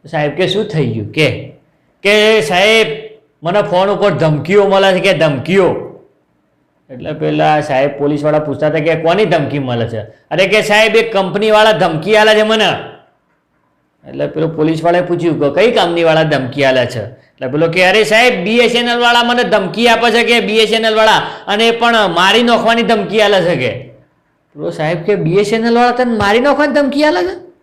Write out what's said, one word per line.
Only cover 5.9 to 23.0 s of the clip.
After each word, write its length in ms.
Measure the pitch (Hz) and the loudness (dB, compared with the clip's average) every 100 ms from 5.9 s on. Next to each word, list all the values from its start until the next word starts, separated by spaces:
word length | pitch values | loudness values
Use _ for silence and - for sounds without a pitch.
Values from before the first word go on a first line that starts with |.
| - _ _ _ _ _ _ _ _ _ | -18 _ _ _ _ _ _ _ _ _
એટલે 220 | 131 160 | -14 -10
પેલા 480 | 156 151 151 156 151 | -4 -2 0 2 2
સાહેબ 380 | - 135 143 - | 0 0 0 -2
પોલીસવાળા 400 | 143 147 151 151 | -2 0 0 0
પૂછતા 280 | 151 131 151 | -2 -2 -2
હતા 120 | 156 | 0
કે, 160 | 151 | -2
"કોની 300 | 160 160 180 | 0 0 0
ધમકી 340 | 214 170 139 143 | 2 0 -2 -4
મળે 300 | 131 120 110 | -4 -4 -4
છે?" 120 | 110 | -6
અરે 460 | 104 - _ 156 190 | -10 -20 _ -2 0
કે, 160 | 214 | 0
"સાહેબ, 340 | 214 208 220 220 | 2 2 2 2
એક 160 | 226 | 0
કંપનીવાળા 600 | 196 185 202 214 214 220 | -2 -4 -2 2 4 4
ધમકી 440 | 165 175 156 180 214 | 2 0 -2 0 2
આલે 180 | 214 | 4
છે 80 | 214 | 2
મને." 340 | 214 220 196 127 - - _ _ _ _ _ _ _ _ _ _ 139 | 2 0 0 -2 -10 -20 _ _ _ _ _ _ _ _ _ _ -16
એટલે 180 | 135 147 | -6 -6
પેલો 220 | 156 160 | -4 -4
પોલીસવાળાએ 520 | 156 156 160 170 175 | -2 -2 0 0 0
પૂછ્યું 400 | 175 175 170 147 | -2 -2 -2 0
કે, 200 | 190 175 | -2 2
"કઈ 120 | 226 | 2
કંપનીવાળા 500 | 233 175 170 165 156 | 2 -2 0 2 2
ધમકી 420 | 156 143 127 139 | 0 -2 -4 -2
આલે 220 | 135 131 120 | 0 2 -2
છે?" 140 | 123 | -6
એટલે 480 | 98 - _ _ 131 | -10 -14 _ _ -6
પેલો 200 | 147 165 | -2 -2
કે, 160 | 170 | 2
"અરે 200 | 185 214 | 2 2
સાહેબ, 400 | 214 214 247 185 | 2 2 2 0
બી 140 | 180 233 | -2 0
એસ 160 | 233 | 2
એન 140 | 233 240 | 0 -2
એલ 100 | 240 | 0
વાળા 240 | 240 240 | 2 2
મને 220 | 233 240 | 0 -2
ધમકી 440 | 208 214 185 175 233 | 0 -2 -2 0 2
આપે 220 | 226 233 | 2 2
છે," 120 | 226 | 0
કે, 180 | 226 240 | 2 0
"બી 160 | 196 220 | 0 0
એસ 160 | 214 | 0
એન 120 | 220 | 0
એલ 100 | 226 | 0
વાળા, 280 | 214 220 180 - - - | 2 2 2 -2 -12 -6
અને 240 | 208 233 | 0 0
પણ 380 | 233 233 226 196 | 2 0 2 0
મારી 340 | 170 190 220 | 2 2 2
નાખવાની 400 | 240 220 214 233 | 2 2 2 0
ધમકી 400 | 214 220 | 0 0